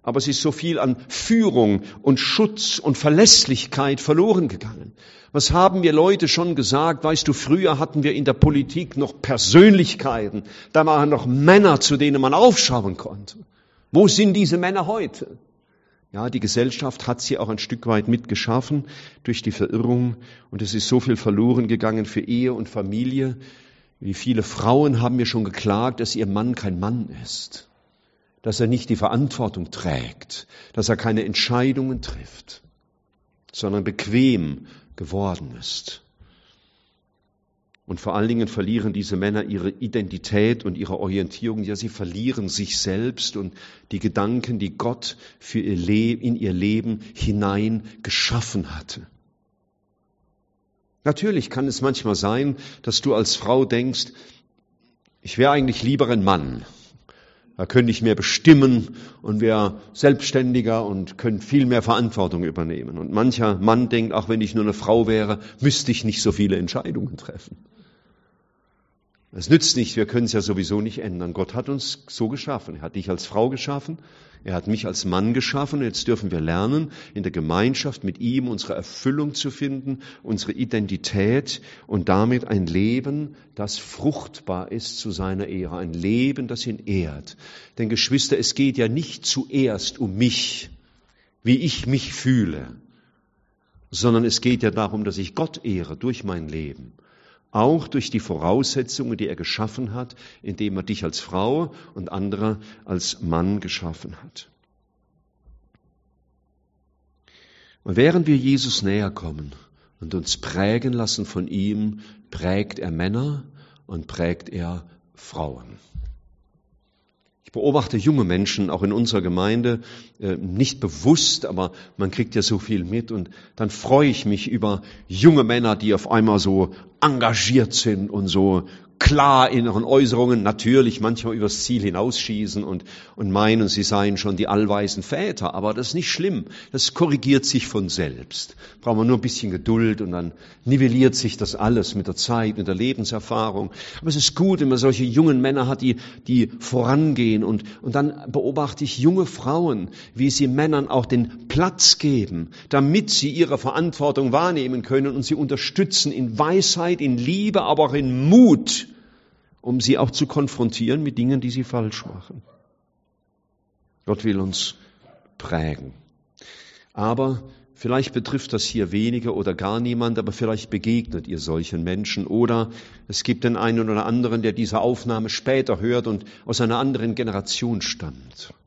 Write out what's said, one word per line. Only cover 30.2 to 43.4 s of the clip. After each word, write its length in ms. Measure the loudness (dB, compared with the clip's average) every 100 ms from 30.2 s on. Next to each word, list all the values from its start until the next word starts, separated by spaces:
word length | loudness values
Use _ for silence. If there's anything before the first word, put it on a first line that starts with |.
| -16 -16 -16 -20 -10
dass 160 | -4 0
er 60 | 0
keine 280 | 2 0
Entscheidungen 800 | 0 -2 0 2 2 0 -2 -4
trifft, 600 | -8 -12 -14 -20 -20 -20 _ _ _ _ _ _ _ _ _
sondern 320 | -6 -2 -2
bequem 840 | -2 -6 0 4 4 4 0 -6 -12 -20 _ -14
geworden 600 | -6 -4 -2 -4 -10 -12
ist. 440 | -10 -10 -12 -18 _ _ -20 _ _ _ _ _ _ _ _ _ _ _ _ _ _ _
Und 160 | -12 -8
vor 140 | -4
allen 140 | 0 2
Dingen 200 | 0 0
verlieren 440 | -2 -2 0 -2
diese 240 | -4 -4 -2
Männer 280 | 0 -2
ihre 240 | -4 -4 -4
Identität 960 | -6 -6 -4 -4 -10 -2 2 2 2
und 140 | -4 -6
ihre 200 | -6 -4
Orientierung. 640 | -2 -2 -4 -6 -6 -4
Ja, 100 | -6
sie 140 | -6 -10
verlieren 600 | -8 -8 -4 -4 -4 -6
sich 300 | -6 -4 -4
selbst 580 | -2 -2 -4 -4 -8
und 180 | -6